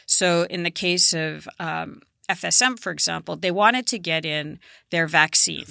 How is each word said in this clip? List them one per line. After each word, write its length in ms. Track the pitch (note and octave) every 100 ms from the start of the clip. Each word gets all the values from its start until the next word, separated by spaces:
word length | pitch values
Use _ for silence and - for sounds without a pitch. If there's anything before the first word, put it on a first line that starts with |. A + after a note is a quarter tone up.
So 380 | - - F3+ E3+ F3
in 120 | F3+
the 80 | E3+
case 440 | - F3+ F3+ -
of, 340 | E3 D#3 D#3 - -
um, 440 | E3 D#3+ D#3+ - _ _ -
F 140 | F3+
S 160 | E3+ -
M, 160 | B3+ A#3+
for 160 | F#3+
example, 440 | D#3 - E3 E3 D#3+
they 140 | F3+
wanted 360 | F3+ G#3 B3+ A#3+
to 120 | A3+
get 280 | E3+ D#3+ D#3
in 320 | D3+ D3+ - _ - -
their 160 | E3+ E3
vaccine. 560 | D#3+ D#3 - - - -